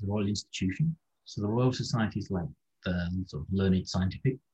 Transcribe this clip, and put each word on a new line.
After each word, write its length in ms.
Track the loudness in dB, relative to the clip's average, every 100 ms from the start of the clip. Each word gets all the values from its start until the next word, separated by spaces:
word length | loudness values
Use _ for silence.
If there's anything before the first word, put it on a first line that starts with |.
the 60 | -2
Royal 200 | 0 0
Institution. 680 | -2 -6 -2 -2 2 0 -2 _ _ -12
So 160 | -4
the 60 | 0
Royal 260 | 2 2
Society 460 | 2 0 0 0 -2
is, 120 | -2
like, 160 | -2 -2 -8 _ _ -4
the 380 | -2 0 -2 -4
sort 160 | -6
of 40 | -2
learned 340 | 2 4 4 2
scientific 500 | 0 0 2 0 0 -6